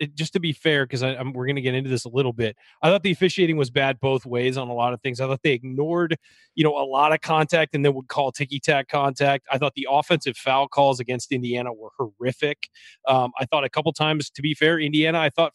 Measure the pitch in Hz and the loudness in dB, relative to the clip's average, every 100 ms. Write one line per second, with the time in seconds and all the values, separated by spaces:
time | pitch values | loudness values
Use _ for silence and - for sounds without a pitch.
0 | 147 147 160 190 165 147 160 147 127 131 | -8 -6 -4 -2 -4 -2 0 2 0 -2
1 | 131 127 131 127 127 143 127 127 135 127 | -4 -4 -6 -6 -4 -2 -2 -2 -2 -4
2 | 120 123 131 117 113 - _ _ 156 196 | -2 -2 -2 -2 -4 -6 _ _ 2 2
3 | 185 170 185 - 170 156 127 131 135 131 | 2 2 0 2 0 2 0 0 0 0
4 | 135 131 131 123 127 131 123 120 120 123 | 0 -2 -2 -2 -2 -2 -4 -2 -2 -2
5 | 135 120 131 135 160 123 131 131 151 170 | -6 -4 -2 0 2 0 0 -2 0 0
6 | 165 160 _ _ _ - 151 147 139 135 | 0 -2 _ _ _ 2 2 2 0 4
7 | 151 156 - 156 156 165 156 151 143 135 | 4 4 2 2 4 2 2 2 2 2
8 | 127 - 135 - 135 143 - 143 131 147 | -2 -2 -2 -2 -6 -4 0 0 0 0
9 | 139 127 139 139 - 131 143 139 135 139 | 0 0 0 0 -2 -2 -2 -4 -2 0
10 | - 165 139 117 135 135 139 - 139 127 | 2 0 -2 -6 -2 0 0 2 2 2
11 | 123 127 - 131 123 123 123 110 110 - | -4 -8 -4 -4 -2 -4 -6 -10 -12 -8
12 | 117 101 123 - 147 147 - _ - - | -8 -6 -6 -2 -4 -4 -10 _ -20 -8
13 | - 131 123 - - 151 135 - 156 - | 0 2 2 -4 -2 -2 -2 -2 -2 0
14 | 156 156 139 - 143 147 156 165 151 151 | 0 0 -4 -6 -4 2 2 2 2 2
15 | 160 165 156 - 160 | 2 2 0 2 0